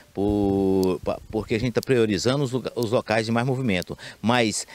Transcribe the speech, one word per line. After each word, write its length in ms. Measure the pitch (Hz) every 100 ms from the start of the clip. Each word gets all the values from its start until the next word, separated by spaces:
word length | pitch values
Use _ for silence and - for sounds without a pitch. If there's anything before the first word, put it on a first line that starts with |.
| -
Por, 840 | 95 101 104 98 98 95 95 92 87
pa-, 140 | - - -
porque 240 | 110 -
a 60 | 117
gente 140 | 123
tá 80 | -
priorizando 600 | - 123 110 107 117 143
os 80 | 127
lugar, 200 | 123 - 123
os 160 | 107
locais 340 | 120 - 113 110
de 60 |
mais 140 | 117 131
movimento. 500 | 127 127 90 85 - - -
Mas 460 | 104 123 113 - -